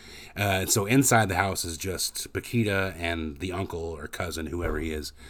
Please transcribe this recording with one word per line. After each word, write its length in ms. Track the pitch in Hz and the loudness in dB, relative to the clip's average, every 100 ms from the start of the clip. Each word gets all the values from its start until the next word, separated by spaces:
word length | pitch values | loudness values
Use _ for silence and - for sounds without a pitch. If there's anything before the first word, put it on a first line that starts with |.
| - - - - | -18 -18 -12 -2
Uh, 300 | 101 95 92 | 2 2 2
so 220 | 113 101 | 2 6
inside 420 | 131 127 113 101 | 6 8 6 6
the 60 | 90 | 2
house 280 | 98 85 | 2 0
is 140 | 85 80 | -4 -4
just 560 | 95 85 - - - | -4 -2 -4 -4 -6
Paquita 640 | 98 - 120 104 98 95 82 | -6 0 2 2 2 0 -2
and 400 | 85 82 78 71 | -2 -2 -4 -4
the 140 | 92 | -4
uncle 280 | 87 95 85 | -2 -4 -4
or 280 | 82 78 76 | -6 -6 -8
cousin, 400 | - 87 80 76 | -6 -4 -4 -4
whoever 320 | 87 82 76 | -2 0 0
he 120 | 80 | -2
is, 220 | 76 73 - - | -4 -6 -12 -18